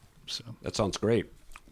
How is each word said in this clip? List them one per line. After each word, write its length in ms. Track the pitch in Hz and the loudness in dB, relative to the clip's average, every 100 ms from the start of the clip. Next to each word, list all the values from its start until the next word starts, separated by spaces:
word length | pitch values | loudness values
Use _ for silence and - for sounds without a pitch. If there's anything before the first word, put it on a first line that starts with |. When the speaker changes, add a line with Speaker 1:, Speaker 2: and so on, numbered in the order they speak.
| - - - | -20 -20 -12
Speaker 1:
So. 180 | - - 117 | -10 -10 -8
Speaker 2:
That 120 | - | -6
sounds 220 | - 101 - | 0 0 2
great. 300 | 104 117 - - - - - | 4 4 2 -10 -18 -18 -18